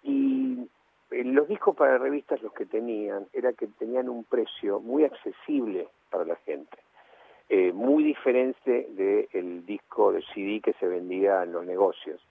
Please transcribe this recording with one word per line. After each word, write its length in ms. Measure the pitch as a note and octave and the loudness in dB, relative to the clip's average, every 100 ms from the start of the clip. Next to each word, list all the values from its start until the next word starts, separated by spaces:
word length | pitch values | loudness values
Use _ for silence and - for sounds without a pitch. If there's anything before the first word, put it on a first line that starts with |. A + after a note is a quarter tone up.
Y, 640 | D3 C#3 C#3 C3 C3 B2 - _ _ _ _ | 0 2 2 2 -2 -4 -8 _ _ _ _
eh, 140 | B2 | -4
los 220 | B2 C3+ D3+ | 2 2 2
discos 280 | G3+ - F#3+ | 0 0 4
para 220 | C#3 B2+ | 4 4
revistas, 440 | C3+ C#3+ - C3 | 2 -2 -4 -6
los 100 | A2 | -6
que 140 | - G2+ | -10 -6
tenían, 600 | A2 A#2+ G#2+ G#2 G2+ F#2+ | -4 -4 -4 -4 -6 -6
era 200 | C3 B2 | -2 -2
que 160 | A#2+ G#2+ | -2 -8
tenían 400 | _ A2 B2+ B2+ | _ -4 -2 -2
un 160 | A#2+ | -8
precio 560 | A2+ B2 G#2+ - G2+ G2 | -2 -2 -2 -4 -4 -4
muy 240 | A2 C#3 | -2 2
accesible 840 | D3 - - - - D3 A2+ F#2 E2+ _ _ | 2 0 -12 -12 -4 -2 -2 -4 -8 _ _
para 140 | F2+ | -6
la 120 | E2 E2 | -4 -6
gente, 420 | - C#2+ - - _ _ _ - - - _ | -6 -8 -10 -20 _ _ _ -20 -20 -20 _
eh, 240 | G2+ F2+ | 4 4
muy 320 | F2+ B2 D3+ | 2 2 4
diferente 840 | D3+ C#3+ C3+ B2+ B2+ B2+ - A#2+ - | 4 2 2 2 2 -2 0 0 -2
del 760 | F#2+ G2 G#2 - G2 F2+ F2 E2+ | -2 2 2 0 -6 -6 -10 -8
disco 460 | G#2 _ - G2+ | -10 _ 2 4
de 100 | F2 - | 4 -4
C 60 | - | -8
D 200 | G2 G#2+ | -4 -2
que 100 | A2 | -2
se 120 | - F#2 | 0 -2
vendía 560 | F2+ F2+ F#2 G2 F#2+ | -2 -4 0 2 2
en 100 | F2 | 0
los 120 | E2+ F2 | -6 -6
negocios. 540 | F2+ G2 - D#2 D#2 _ | 2 2 0 -12 -14 _